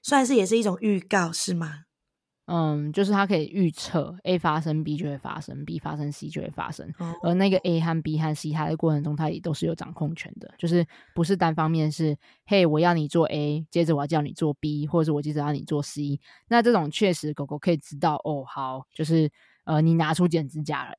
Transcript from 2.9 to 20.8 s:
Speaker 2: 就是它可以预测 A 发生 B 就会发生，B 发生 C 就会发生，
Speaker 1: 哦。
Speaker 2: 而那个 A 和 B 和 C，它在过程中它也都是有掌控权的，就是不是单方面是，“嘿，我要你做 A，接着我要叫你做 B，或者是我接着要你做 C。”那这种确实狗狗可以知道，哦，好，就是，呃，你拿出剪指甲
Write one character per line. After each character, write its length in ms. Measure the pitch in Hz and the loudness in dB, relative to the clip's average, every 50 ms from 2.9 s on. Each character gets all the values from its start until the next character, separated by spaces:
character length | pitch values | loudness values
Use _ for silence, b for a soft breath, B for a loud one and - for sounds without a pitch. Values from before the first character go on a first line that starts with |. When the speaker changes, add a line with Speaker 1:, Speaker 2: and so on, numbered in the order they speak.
| 147 | 0
Speaker 2:
就 120 | 185 202 | 0 2
是 60 | 190 | 4
它 160 | 208 196 196 | 4 2 2
可 100 | 185 202 | 2 2
以 100 | 165 151 - | 0 0 -2
预 220 | - 196 190 165 | 0 2 2 2
测 460 | 151 - - - - 170 143 - 175 180 - | 0 -2 -8 -4 -2 -2 -2 -2 -6 -8 -2
A 140 | - 185 175 | -2 0 0
发 220 | - 170 151 156 | 2 0 0 0
生 240 | 156 165 151 156 156 | 0 0 -2 -2 -2
B 120 | 156 151 | -2 -4
就 100 | 147 170 | -4 -4
会 120 | 147 143 135 | -6 -6 -8
发 220 | - - - - | -10 -10 -10 -10
生， 240 | 156 - - 139 147 | -10 -12 -12 -12 -10
B 140 | 151 165 156 | -8 -8 -8
发 160 | - 151 156 | -6 -6 -6
生 160 | 147 147 147 147 | -6 -6 -6 -8
C 160 | - 156 151 | -8 -10 -10
就 120 | 160 156 - | -10 -8 -10
会 60 | - | -10
发 200 | 151 - - - | -8 -8 -8 -8
生， 180 | 165 - - 85 - - | -8 -10 -12 -14 -12 -10
Speaker 1:
哦。 140 | 175 165 170 - - | -10 -10 -8 -4 0
Speaker 2:
而 120 | 175 170 | 0 2
那 160 | 185 196 202 | 4 4 4
个 60 | 190 185 | 2 2
A 220 | - 180 170 165 | 2 2 0 0
和 200 | 160 165 165 165 151 | 0 0 -2 -2 -2
B 160 | 160 156 156 | -2 -2 -2
和 140 | 156 156 151 | 0 -2 -2
C， 180 | 147 - 156 151 | -4 -4 -4 -4
它 160 | 160 156 151 | -2 -2 -2
在 80 | 160 | -2
过 160 | 156 - 165 156 | 0 2 2 2
程 100 | 147 143 | 2 0
中 140 | 156 147 | -2 -2
它 140 | 143 160 151 | -2 -2 -2
也 100 | 139 - | -4 -4
都 120 | - 175 151 | -4 -4 -4
是 140 | - - | -2 -2
有 80 | 165 165 | -4 -4
掌 180 | - - - 165 | -4 -8 -12 -8
控 220 | - 156 151 160 | -6 -4 -4 -4
权 180 | - - - - - | -6 -10 -14 -14 -18
的， 160 | - - - - | -18 -20 -12 -6
就 100 | - 170 | -2 0
是 180 | 170 175 170 - B B B B B | 2 2 2 0 B B B B B
不 100 | - 170 | -2 0
是 120 | 156 196 | 2 2
单 180 | 175 180 165 160 | 2 2 0 2
方 160 | 156 160 156 | 2 2 2
面 200 | 165 160 156 151 | 2 2 2 0
是 260 | 151 - 160 156 147 - b b b b b | 0 0 0 0 0 -2 b b b b b
，“嘿， 180 | - 208 196 180 | 0 4 4 4
我 120 | 165 151 151 | 6 4 4
要 160 | 165 175 175 | 4 4 4
你 140 | 165 151 147 | 2 0 0
做 180 | - 170 165 | 2 2 2
A， 400 | - - 151 147 147 147 156 160 - | 2 0 -2 -2 -2 -2 -2 -4 -2
接 140 | - 175 170 | 0 0 2
着 120 | 156 165 | 2 2
我 60 | 143 143 | 0 0
要 40 | |
叫 160 | 143 165 156 147 | 0 0 0 -2
你 100 | 143 - | -2 -4
做 220 | - 165 151 143 | -2 -2 -2 -2
B， 320 | - - 151 151 147 147 | -2 -4 -4 -2 -2 -2
或 140 | 151 147 170 | 0 2 2
者 40 | 160 | 2
是 60 | 156 151 | 2 0
我 80 | 147 | -2
接 120 | 143 147 147 | -2 -2 -4
着 80 | 147 | -2
要 120 | 143 147 147 | -2 -2 -2
你 100 | 139 - | -4 -4
做 180 | - 156 147 143 | -2 -2 -2 -2
C。” 380 | - - 147 147 143 139 143 b b b b b b | -4 -6 -6 -4 -4 -4 -6 b b b b b b
那 140 | 233 233 226 | 2 4 4
这 80 | 240 240 | 6 4
种 180 | 196 160 147 | 4 2 0
确 220 | - - 220 190 175 | -2 0 2 2 2
实 220 | - - 151 151 | 0 -2 -6 -6
狗 100 | - 143 | -6 -6
狗 140 | 139 151 151 | -8 -6 -4
可 140 | - 190 170 | 0 0 0
以 40 | |
知 220 | 151 - - - 143 | 0 0 -8 -8 -2
道， 160 | 139 165 151 - - | 0 0 0 0 -2
哦， 200 | - 151 143 131 | -4 -4 -6 -6
好， 400 | - - - 135 131 131 131 135 _ _ | -10 -10 -8 -8 -6 -8 -10 -12 _ _
就 100 | - 156 | -6 -2
是， 240 | 147 165 165 156 147 b b b b b b b | 2 4 4 4 2 b b b b b b b
呃， 160 | b 156 151 156 | b 2 4 4
你 120 | 165 165 | 4 4
拿 200 | 165 165 151 160 | 4 4 2 2
出 140 | 156 180 175 | 2 2 2
剪 200 | 156 165 156 131 | 2 0 -2 -2
指 140 | 147 156 151 | -6 -8 -6
甲 220 | 147 151 131 | -4 -4 -6